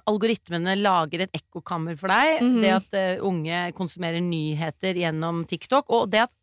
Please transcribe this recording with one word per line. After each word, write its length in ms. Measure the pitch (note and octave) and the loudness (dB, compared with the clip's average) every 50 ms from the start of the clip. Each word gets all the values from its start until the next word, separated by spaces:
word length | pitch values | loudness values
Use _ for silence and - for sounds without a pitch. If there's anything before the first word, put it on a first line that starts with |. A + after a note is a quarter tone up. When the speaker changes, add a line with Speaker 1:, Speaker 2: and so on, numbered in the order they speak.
| - - | 0 -2
Speaker 1:
algoritmene 680 | G#3+ G#3 G3 A3+ A#3 - _ - E3+ E3+ E3+ F#3 F#3+ G3+ | 0 0 2 0 0 -2 _ -6 -4 -2 0 0 0 2
lager 400 | G3+ G3+ F#3 F3 D#3+ D3+ D#3+ E3+ | 2 2 4 2 2 0 -2 -4
et 100 | F#3 F#3+ - | -4 -4 -6
ekkokammer 640 | D#3 - _ _ F3 - - F3+ E3 D#3+ E3 E3+ D3 | -12 -12 _ _ -14 -8 -6 -6 -4 -4 -6 -6 -6
for 100 | F#3 F#3+ | 0 2
deg, 340 | F#3+ A3+ C4+ D#4 D#4+ D4+ | 4 4 4 4 4 2
Speaker 2:
Mhm. 200 | A#3+ B3 B3+ A#3 | 2 2 4 4
Speaker 1:
det 100 | A3 F#3+ | 4 4
at, 220 | F#3 F#3+ G3 _ - | 4 2 0 _ -2
eh, 240 | G3 F#3+ F#3 F#3 - | -2 0 0 -2 0
unge 520 | - G3 F#3 E3+ D3+ D#3+ E3+ F3 F3+ F3 - | -2 -2 -2 0 -2 -2 -2 -2 -4 -4 -4
konsumerer 480 | - F#3 E3 - E3+ F3+ E3 E3 E3+ | -6 -6 -6 -6 -6 -6 -4 -2 -2
nyheter 720 | F3+ F3 E3+ D#3+ D3+ D#3 D3+ D3 E3 D#3+ - _ - F#3+ F#3 | -2 -2 -2 -2 -2 -2 -2 -2 -4 -6 -6 _ -4 -4 -2
gjennom 500 | F3+ F3 E3 D#3 D#3 D#3+ E3 E3+ E3+ E3 - | 0 -2 -2 -2 -2 -2 -2 -2 -4 -4 -4
TikTok, 380 | - E3 - - B3+ C#4 C#4 - | -6 -8 -4 0 0 0 2 2
og 200 | - A#3 A3+ G3+ | 0 0 2 2
det 120 | F#3+ G#3+ | 2 2
at 100 | A#3 A#3+ _ _ | 2 2 _ _